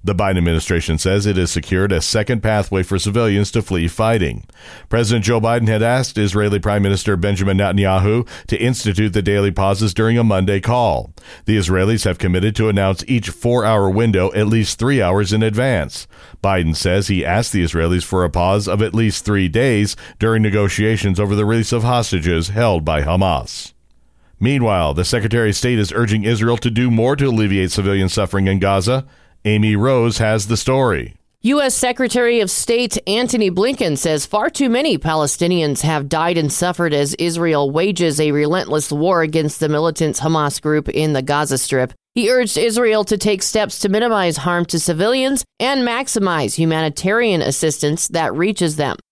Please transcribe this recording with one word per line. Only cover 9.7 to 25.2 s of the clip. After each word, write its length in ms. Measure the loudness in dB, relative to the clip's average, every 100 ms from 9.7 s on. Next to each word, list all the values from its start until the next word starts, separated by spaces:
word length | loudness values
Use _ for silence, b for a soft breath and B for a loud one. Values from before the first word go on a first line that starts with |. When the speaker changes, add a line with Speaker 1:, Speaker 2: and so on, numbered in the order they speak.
| 2 0
Speaker 1:
during 240 | 2 2 4
a 60 |
Monday 360 | 4 2 2 0
call. 540 | 0 0 0 -2 -6 -18 B B 0
The 120 | 2
Israelis 460 | 2 2 2 2
have 140 | 0 0
committed 400 | 0 2 0 0
to 100 | 0
announce 380 | 2 2 0 0
each 220 | -2 -2
four-hour 600 | -4 0 2 2 2 2
window 440 | 2 2 2 2
at 140 | 0 2
least 300 | 2 0 -2
three 240 | 0 2
hours 300 | 2 2 0
in 100 | 0
advance. 640 | 0 0 0 -2 -4 -10 -16 B B B
Biden 320 | 0 2 0 0
says 320 | 0 0 0
he 180 | -2 0
asked 280 | -2 0
the 100 | 0
Israelis 400 | 0 0 0 0
for 220 | 0 0 0
a 40 |
pause 380 | 0 0 0 0
of 140 | 0
at 120 | 0
least 300 | 0 0 -2
three 240 | -2 0 2
days 480 | 2 2 2 0 -4 B -2
during 240 | 0 2
negotiations 800 | 2 2 0 0 0 0 0 0
over 140 | 0 0
the 100 | 2
release 260 | 0 0
of 120 | 0
hostages 680 | 0 0 0 -2 0 0 -2
held 340 | 0 0 0
by 180 | 0 -2
Hamas. 720 | 0 2 2 0 -4 -14 -16 _ _ _ _ _ _ -4
Meanwhile, 520 | 0 2 2 2 0
the 120 | 0 0
Secretary 440 | 0